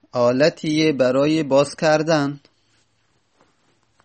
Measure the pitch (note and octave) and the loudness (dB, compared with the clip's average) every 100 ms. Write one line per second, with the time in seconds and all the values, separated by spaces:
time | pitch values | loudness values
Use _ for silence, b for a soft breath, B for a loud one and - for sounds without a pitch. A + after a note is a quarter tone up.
0 | _ B2 A#2+ B2+ D#3 E3+ D#3 D3+ D#3 C#3 | _ -2 0 2 0 0 -4 -2 0 0
1 | B2+ C3 D3 D#3 D3 C3+ C#3 - D#3+ D#3 | 0 0 0 -2 0 0 0 -2 0 0
2 | D#3 D#3 C#3 C#3+ _ _ _ _ _ _ | 0 -2 -2 -8 _ _ _ _ _ _
3 | _ _ _ _ _ _ _ _ _ _ | _ _ _ _ _ _ _ _ _ _